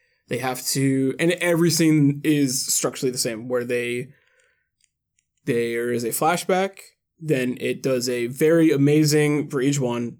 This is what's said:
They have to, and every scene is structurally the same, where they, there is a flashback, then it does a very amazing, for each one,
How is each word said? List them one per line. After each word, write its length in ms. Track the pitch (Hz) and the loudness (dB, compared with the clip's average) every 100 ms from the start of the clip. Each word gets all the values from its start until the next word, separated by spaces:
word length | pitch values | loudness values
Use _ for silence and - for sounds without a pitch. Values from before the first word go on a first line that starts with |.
| _ _ - | _ _ -10
They 120 | 120 | -6
have 280 | 131 127 - | -6 -6 -4
to, 440 | 143 135 135 135 131 | -2 0 0 0 0
and 100 | 165 | 0
every 360 | 180 175 165 170 | 0 0 2 2
scene 500 | 147 160 156 143 143 | 2 4 4 4 2
is 420 | 156 147 135 123 - | 0 2 0 -2 -4
structurally 460 | - 139 - 135 | -2 -2 -2 -4
the 60 | 123 | -2
same, 280 | 123 110 123 | -4 -6 -4
where 160 | 123 | -4
they, 440 | 123 120 120 120 127 _ _ _ _ _ _ _ _ _ _ _ _ _ | -2 -2 -2 -6 -8 _ _ _ _ _ _ _ _ _ _ _ _ _
there 480 | - 120 117 117 120 | -4 -2 -2 -2 -4
is 100 | 120 | -4
a 60 | 117 | -4
flashback, 680 | 123 156 175 - 185 196 - - _ _ _ | -2 -2 0 0 0 -2 -6 -20 _ _ _
then 360 | 156 135 127 - | -2 -2 -2 -4
it 240 | 123 123 | -6 -4
does 240 | 135 127 123 | -2 -2 -2
a 180 | 123 120 | -4 -4
very 460 | - 156 165 160 | 0 4 6 4
amazing, 760 | 139 143 151 151 151 147 147 143 | 4 4 4 4 4 2 0 -2
for 120 | 139 | -2
each 180 | 139 143 | 0 0
one, 400 | 123 120 120 | -2 -2 -6